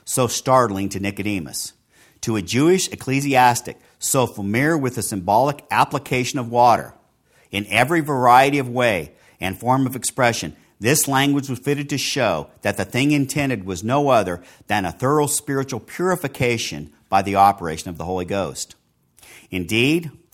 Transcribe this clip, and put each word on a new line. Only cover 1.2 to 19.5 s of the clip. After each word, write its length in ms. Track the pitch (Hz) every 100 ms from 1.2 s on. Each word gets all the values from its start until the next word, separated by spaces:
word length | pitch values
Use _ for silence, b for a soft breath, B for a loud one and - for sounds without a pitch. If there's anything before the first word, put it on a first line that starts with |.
| 101 98 71 - - - _ b b b
To 140 | - 110
a 60 |
Jewish 460 | 87 110 156 185 -
ecclesiastic 920 | 104 - 135 143 131 123 117 - - b b
so 280 | - 139 117
familiar 520 | - 98 113 147 165
with 160 | 131
the 80 | 120
symbolic 600 | 101 101 90 107 139 143 -
application 680 | 107 143 143 - 127 123 143
of 120 | 117
water 440 | 120 123 113 - - _ _ b b b
in 160 | 98 104
every 320 | 104 131 170
variety 580 | 147 135 123 123 139 143
of 100 | 123
way 440 | 120 120 95 76 b b b
and 180 | 90 92
form 280 | 117 131 127
of 80 | 127
expression, 600 | - - 123 117 80 b b b
this 280 | 101 147 139
language 400 | 135 143 143 131
was 120 | 120
fitted 280 | - 143 143
to 80 | 143
show 500 | - 143 113 82 71 _
that 140 | 104 101
the 80 |
thing 280 | 95 120 143
intended 520 | 147 131 151 139 117
was 200 | 92 90
no 240 | 107 139 143
other 340 | 120 90 87 B B -
than 180 | 104
a 80 | 90
thorough 340 | 82 127 151 143
spiritual 540 | - - 135 135 -
purification 1120 | - - 180 180 139 - 123 117 - 73 73 b _
by 140 | 95
the 140 | 98 98
operation 520 | 98 98 87 80 92
of 80 | 80
the 80 |
Holy 200 | 82 92
Ghost. 500 | 87 98 85 65 - - _ _ _ _ B B B